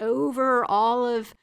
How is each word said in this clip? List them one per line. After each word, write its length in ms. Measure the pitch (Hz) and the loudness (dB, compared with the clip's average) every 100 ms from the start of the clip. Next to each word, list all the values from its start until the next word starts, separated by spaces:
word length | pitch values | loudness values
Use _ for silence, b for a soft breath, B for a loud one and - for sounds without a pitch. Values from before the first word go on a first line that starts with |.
over 640 | 220 262 285 254 262 247 - | -2 0 -2 0 2 2 2
all 400 | 202 226 247 240 | 2 2 0 0
of 300 | 233 214 - | -4 -6 -16